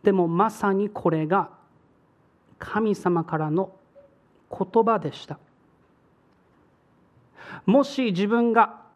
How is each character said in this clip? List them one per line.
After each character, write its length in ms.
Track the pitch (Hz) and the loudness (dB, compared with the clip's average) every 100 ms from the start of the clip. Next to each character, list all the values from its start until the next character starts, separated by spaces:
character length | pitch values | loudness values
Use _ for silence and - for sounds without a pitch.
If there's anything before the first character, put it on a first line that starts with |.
で 80 | 208 | 2
も、 160 | 190 170 | 2 2
ま 240 | 170 220 | 2 0
さ 220 | 220 202 | 0 -2
に 160 | 196 202 | 0 -2
こ 200 | - 170 | -2 -2
れ 160 | 160 156 | 0 0
が 240 | 190 160 - _ _ _ _ _ _ _ _ _ _ | -2 -2 -12 _ _ _ _ _ _ _ _ _ _
神 340 | - 208 220 | -8 -2 -2
様 300 | 202 185 170 | 0 0 0
か 160 | 160 160 | 0 -4
ら 100 | 156 | -2
の 220 | 160 190 - _ - - _ _ _ _ | -2 -4 -10 _ -20 -20 _ _ _ _
言 320 | - 190 233 | -8 0 2
葉 160 | 220 214 | 2 0
で 120 | 151 | -4
し 140 | - - | -10 -16
た。 140 | 143 _ _ _ _ _ _ _ _ _ _ _ _ _ _ _ _ _ _ _ - - - - | -16 _ _ _ _ _ _ _ _ _ _ _ _ _ _ _ _ _ _ _ -20 -20 -6 2
も 180 | 254 | 2
し 280 | 277 - 240 | 2 -2 -2
自 160 | 180 202 | 0 0
分 260 | 233 233 | 2 2
が 260 | 226 214 - - | 4 2 0 -20